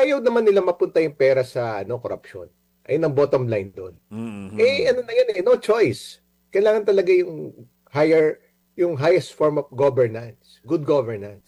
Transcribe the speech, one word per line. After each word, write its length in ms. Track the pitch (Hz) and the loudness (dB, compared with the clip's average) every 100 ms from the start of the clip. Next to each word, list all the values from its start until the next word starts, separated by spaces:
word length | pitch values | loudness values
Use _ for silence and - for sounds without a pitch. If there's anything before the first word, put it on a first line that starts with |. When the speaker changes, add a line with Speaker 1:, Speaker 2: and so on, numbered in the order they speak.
| 269 | 2
Speaker 1:
ayaw 80 | 277 | 2
naman 320 | 240 240 220 | 0 2 4
nila 160 | 196 185 | 4 2
mapunta 320 | 175 175 165 | 0 -2 0
yung 160 | 160 | -2
pera 320 | 151 135 131 123 | 2 2 2 0
sa, 400 | 131 117 107 98 | -4 -6 -6 -8
ano, 160 | 117 | -8
korupsyon. 480 | 113 95 - 95 87 _ _ _ - | -8 -10 -12 -18 -18 _ _ _ -4
Ayun 160 | 143 160 | -2 0
ang 80 | |
bottom 320 | 135 143 143 123 | 2 2 2 0
line 240 | 110 98 | -4 -4
doon. 240 | 95 92 85 _ | -10 -16 -18 _
Speaker 2:
Mm-hmm. 480 | 107 113 202 - 208 | -12 -10 -10 -10 0
Speaker 1:
Eh, 320 | 453 554 508 | 2 2 0
ano 160 | 494 480 | -2 -2
na 80 | |
yan 160 | 453 254 | 0 0
eh, 160 | 185 180 | 0 2
no 160 | - | 2
choice. 640 | - 226 180 104 - - _ _ _ | 2 2 2 0 -10 -20 _ _ _
Kailangan 400 | 190 214 220 208 | 0 2 2 2
talaga 240 | 196 180 | 2 4
yung 400 | 180 175 156 151 - 120 _ _ | 2 2 -6 -12 -16 -20 _ _
higher, 480 | 143 156 160 156 - _ _ _ | 0 4 4 2 -2 _ _ _
yung 240 | - 175 151 | -4 -2 0
highest 400 | 151 180 - - | 2 2 0 -2
form 240 | 151 147 | 0 0
of 80 | 135 | -4
governance, 880 | 127 139 131 120 110 120 - _ _ 107 | 0 0 2 0 -2 -14 -20 _ _ -6
good 160 | 165 | -4
governance. 640 | 147 147 117 110 101 101 | 0 0 0 -6 -12 -18